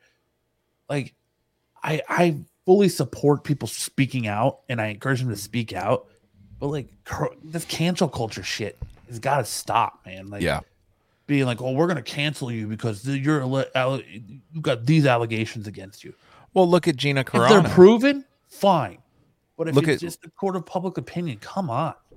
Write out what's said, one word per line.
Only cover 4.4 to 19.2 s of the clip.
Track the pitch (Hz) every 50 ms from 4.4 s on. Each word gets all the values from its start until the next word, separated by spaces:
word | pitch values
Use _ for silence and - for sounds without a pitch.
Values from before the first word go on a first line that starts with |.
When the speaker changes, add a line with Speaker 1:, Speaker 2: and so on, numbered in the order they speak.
| 120 139 - - _
Speaker 1:
and | - 123 117
I | 107
encourage | 107 104 - - 131 135 120
them | 127 123
to | 104
speak | 98 98 - - 120 113 - 101
out, | 90 90 107 123 - - _ _ _ _ _ _ _ - - - -
but, | 143
like, | 143 156 143 - - _ _ _
cr-, | - - - 156 - - - -
this | 156 156 165 -
cancel | - - - 160 180 180 - 175 135
culture | - - 117 107 - 104 90
shit | - - - 107 98 - _ - - - - _
has | - 120 110
gotta | 110 131 139 139 113
stop, | - - - - - 101 117 110 95 - _ -
man. | 92 95 95 95 98
Like, | 101 101
Speaker 2:
Yeah. | 90 80 71 - - _ _ _ _ _ _ _ _ _ _ _ _
Speaker 1:
being | - 147 139 135
like, | 123 117 107
"Oh, | 123 131 131
we're | 139 170
gonna | 175 175 131
cancel | 113 - - 143 143 151 139 - 139 120
you | 117 110 107
because | 107 110 107 - 113 104 101 117
the, | 135 139
you're | 135 135 151 156 147
alle-, | 131 127 135 135 131 - -
alle-, | 127 127 131 135 120 - -
you | 87 113 113 95 139 135 - _ 156 160
got | 147 147 127 113 117
these | 135 160 160 139
allegations | 135 120 120 117 113 113 110 113 - - 113 101
against | 107 95 98 95 95 - - -
you." | 92 - _ _ _ - - - _ -
Speaker 2:
Well, | 190 185
look | 170 180 170 -
at | 175 143
Gina | 123 135 143 139 135
Speaker 1:
If | 127 -
they're | - -
Speaker 2:
Carano. | - - 220 196 160 -
Speaker 1:
proven, | - 180 180 202 233 226 254 285 277 277 - _ _ _ _
fine. | _ - - - 196 180 156 117 95 87 - _ _ _ _